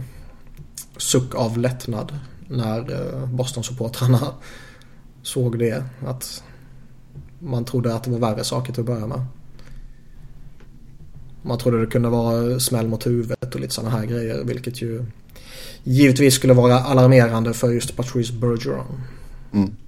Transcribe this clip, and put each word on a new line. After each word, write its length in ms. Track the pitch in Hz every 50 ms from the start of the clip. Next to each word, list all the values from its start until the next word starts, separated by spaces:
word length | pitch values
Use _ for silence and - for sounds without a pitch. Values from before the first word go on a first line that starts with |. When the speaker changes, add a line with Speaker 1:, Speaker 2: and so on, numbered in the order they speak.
| 127 - - - - - - - - - - - - - - - - - -
Speaker 1:
suck 380 | - - - - 131 127 - -
av 240 | 131 120 110 113 120
lättnad 540 | 120 127 127 - - - 113 107 - - 143 143 - - - - - -
när, 300 | 135 123 113 110 107 117 - -
eh, 340 | 131 131 127 - 135 131 131 127
Boston-supportrarna 920 | 127 127 127 - - 120 110 - 127 - 113 113 - - 127 127 127 113 143 147 - - - - - - - - - - - - - - - - - -
såg 360 | - - - 135 123 120 113 113
det. 260 | 117 113 110 - 131 127 - - 135
Att 360 | 127 127 127 - - - - - - - - - - - - - - - - - - - - - - - -
man 260 | 175 143 123 117 120
trodde 300 | - - 123 113 117 113
att 100 | 113 -
det 60 | 127
var 80 | 120 117
värre 260 | 120 113 107 - -
saker 280 | - - 127 127 131
till 80 | 120 123
att 60 | 113
börja 200 | 123 120 110 107
med. 180 | 117 143 131 127 127 - - - - - - - - - - - - - - - - - - - - - - - - - - - - - - - - - - - - - - - - - -
Man 160 | - 131 120 117
trodde 220 | - 123 120 113
det 60 | 113
kunde 220 | 113 - 123 120 117
vara 520 | 120 117 117 117 117 117 117 120 127 127
smäll 280 | 123 - 127 113 113 113
mot 180 | 113 110 -
huvudet 480 | 123 120 120 113 113 120 - 123 127 -
och 60 | 135
lite 140 | 135 127 -
såna 160 | - 110 113
här 140 | 120 110 107
grejer, 400 | 117 117 120 117 113 - 143 131
vilket 380 | 123 117 123 127 123 127 -
ju 220 | 120 117 113 117 120 110 - - - - - - - - - - - - - -
givetvis 520 | - 127 127 135 143 131 127 127 143 135 127
skulle 200 | - - 131 127
vara 240 | 123 120 123 123 127
alarmerande 760 | 127 143 135 127 127 127 131 123 117 117 113 113 113 117 110
för 180 | - - 120
just 240 | 120 117 - - -
Patrice 340 | - 123 127 - 123 113 117
Bergeron. 680 | 120 110 120 120 117 110 123 139 139 131 123 - 143 131 - - - - - - - - - -
Speaker 2:
Mm. 180 | - 104 98 101 110 - -